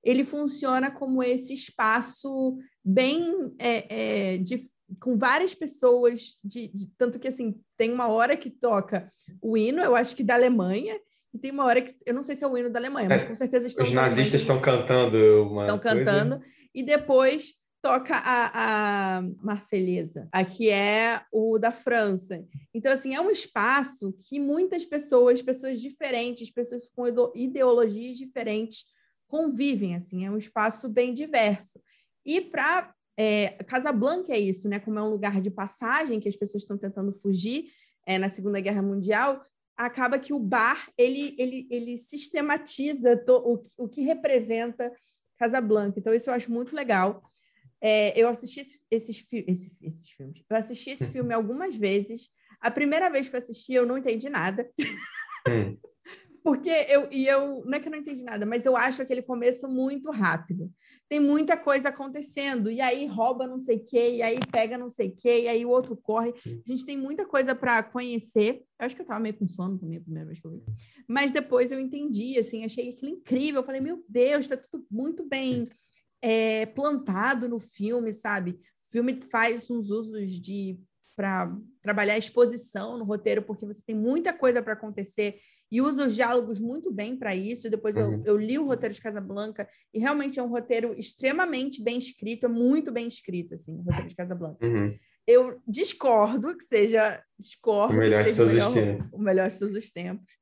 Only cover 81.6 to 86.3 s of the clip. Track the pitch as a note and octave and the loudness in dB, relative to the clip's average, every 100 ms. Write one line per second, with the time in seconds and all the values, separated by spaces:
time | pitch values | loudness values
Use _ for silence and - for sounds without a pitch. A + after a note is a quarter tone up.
81.6 | - _ G3+ G#3 G#3 G#3+ G#3+ A#3+ A#3+ A#3+ | -14 _ -4 0 0 0 -2 4 4 2
82.6 | - G3+ G#3 A#3+ G#3 G#3 G#3 G#3 G#3 G#3 | -10 -10 -8 -8 -6 -2 0 0 -2 -10
83.6 | G3+ G#3 - A3 A3 D4+ F4 E4+ C4 A#3+ | -10 -14 -8 -2 0 0 -2 2 2 2
84.6 | A#3 G#3+ G#3+ G#3 G3 - G#3 G3+ _ _ | -2 -8 -8 -10 -8 -4 -4 -4 _ _
85.6 | _ A3+ C#4 C4+ C#4 G#3+ A#3+ | _ 0 0 2 0 2 2